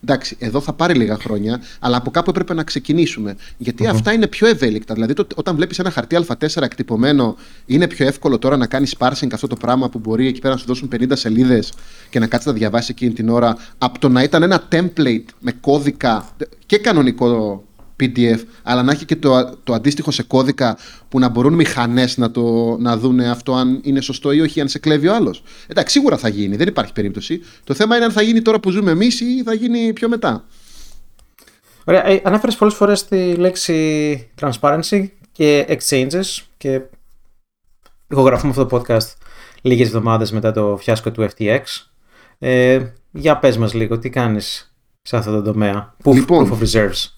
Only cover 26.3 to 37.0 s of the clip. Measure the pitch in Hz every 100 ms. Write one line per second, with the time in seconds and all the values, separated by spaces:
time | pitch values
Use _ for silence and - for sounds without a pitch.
26.3 | 101 101 101 175 - 107 - 101 98 -
27.3 | 165 - - - 143 220 233 233 214 214
28.3 | 226 226 220 190 185 202 165 233 233 240
29.3 | 254 233 220 233 233 226 220 233 233 190
30.3 | 110 - - - - - - - - -
31.3 | _ - _ _ _ - 180 185 190 190
32.3 | 208 254 214 214 208 202 202 - 190 180
33.3 | 175 180 180 - 165 156 151 151 143 117
34.3 | - 147 120 143 151 160 202 196 _ _
35.3 | - 151 147 139 156 - 139 131 170 190
36.3 | - - _ 139 131 131 -